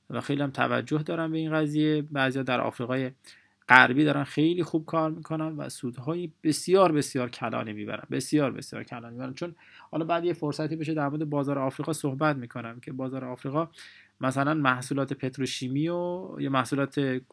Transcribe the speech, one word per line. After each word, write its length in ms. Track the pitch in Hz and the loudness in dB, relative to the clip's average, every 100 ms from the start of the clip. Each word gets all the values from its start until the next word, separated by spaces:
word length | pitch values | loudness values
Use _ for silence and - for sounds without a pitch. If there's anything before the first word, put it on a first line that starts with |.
| - | -8
و 100 | 117 | -6
خیلی 220 | - 139 | -2 -2
هم 80 | 143 | -2
توجه 480 | 139 127 120 120 151 | 0 0 0 -2 -4
دارن 320 | 156 165 160 | -2 -4 -2
به 60 | 160 | -2
این 140 | 160 | -2
قضیه. 500 | 156 151 151 151 151 | 0 0 2 2 0
بعضیا 400 | 147 143 131 135 | -2 0 0 0
در 180 | 127 123 | 0 0
آفریقای 500 | 120 - 123 131 127 - - - _ _ - | 0 -4 -4 -2 -4 -8 -20 -20 _ _ 8
غربی 360 | 127 123 131 | 10 10 8
دارن 200 | 151 143 | 4 2
خیلی 380 | 139 - 160 175 | -2 2 2 2
خوب 240 | 156 165 151 | 0 -2 -2
کار 240 | 165 160 | -2 -2
می‌کنن 460 | 165 151 160 160 147 | -4 -6 -4 -4 -6
و 120 | 135 | -8
سودهای 600 | - 123 123 123 175 175 - | -8 -8 -6 -6 -4 -6 -2
بسیار، 480 | 156 147 - 190 185 | 0 0 4 6 8
بسیار 380 | 147 135 135 123 | 6 0 -2 -4
کلانی 420 | - 117 120 113 | -4 -4 -4 -6
می‌برن، 300 | 104 104 110 - | -6 -6 -8 -4
بسیار، 400 | 135 - 151 135 | -4 0 2 2
بسیار 320 | 107 - 113 | -2 -10 -12
کلانی 300 | 110 120 117 120 | -10 -12 -12 -10
می‌برن. 180 | 131 | -10
چون 200 | 131 175 165 - - - | -8 -10 -10 -20 -20 -8
حالا 140 | - | -4
بعد 200 | 165 170 | 0 0
یه 80 | 175 | 0
فرصتی 440 | 160 147 147 156 160 | -2 -4 -2 -4 -4
بشه 180 | 151 | -2
در 140 | 156 143 | -2 -2
مورد 220 | 151 156 | -2 -2
بازار 280 | 147 139 139 | 0 0 0
آفریقا 340 | 135 - 147 | -2 -2 -4
صحبت 440 | 156 147 131 156 139 | -2 -2 0 0 0
می‌کنم 440 | 120 123 113 120 | -6 -10 -10 -12
که 120 | 131 | -12
بازار 320 | 131 131 131 | -8 -6 -6
آفریقا 440 | 127 123 135 147 160 - - - - - | -8 -8 -4 -2 -2 -8 -20 -20 -20 -4
مثلاً 340 | 131 135 139 | -2 2 0
محصولات 580 | 156 139 127 123 139 131 | 2 2 2 0 -2 -2
پتروشیمی 760 | 135 131 131 127 - 127 135 165 | -2 -4 -2 -4 -4 -4 -2 0
و 400 | 175 175 180 185 143 | -2 -4 -6 -8 -6
یه 80 | 139 | 0
محصولات 720 | 135 123 139 139 - 135 127 - | 2 2 0 0 0 0 -2 -6